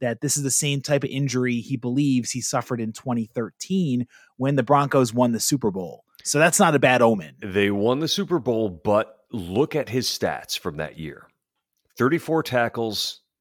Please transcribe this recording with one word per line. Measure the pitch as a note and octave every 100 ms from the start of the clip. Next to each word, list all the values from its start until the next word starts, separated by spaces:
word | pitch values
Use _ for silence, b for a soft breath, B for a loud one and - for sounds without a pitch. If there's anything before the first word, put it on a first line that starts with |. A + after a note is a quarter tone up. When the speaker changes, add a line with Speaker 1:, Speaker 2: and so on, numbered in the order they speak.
Speaker 1:
that | A#2+ A2+
this | C#3+ D3
is |
the | C3+
same | - C#3+ C#3+
type | C#3 C#3+
of | C3+
injury | C3+ C#3 B2+ B2+ A#2+
he | A2 B2
believes | B2 C3 D3 B2+ A2
he | B2+
suffered | - C3+ - A#2+
in | A2
twenty | - C3 A#2+ G#2+
thirteen | B2+ A2 - - F#3+ D#3+ B2 A#2+ b b b
when | C3+ C#3
the |
Broncos | A#2 C#3+ C#3+ C#3 A#2+
won | A#2 B2
the | A2+
Super | - C#3+ A2
Bowl. | F2+ E2+ - _ -
So | - D3
that's | E3+ -
not | F3
a | C#3+
bad | C3 B2
omen. | A#2 G#2 D2+ -
Speaker 2:
They | G#2 G2 G2+
won | G2+ A2 C3+
the | D#3+
Super | - F#3 E3+
Bowl, | B2 A2+ A2
but | E2+ G#2+ G#2 A2 - _
look | A2+ F2 G2+ D#3
at | D#3 A2
his | B2 -
stats | - F#2 C2+ - -
from | F2+ D2
that | D#2 D2
year. | D2+ - - _ _ _ _ _ _ -
Thirty-four | B2 E3 - D#3+
tackles, | - B2+ A#2 A#2 A2+ G2+ - - _ _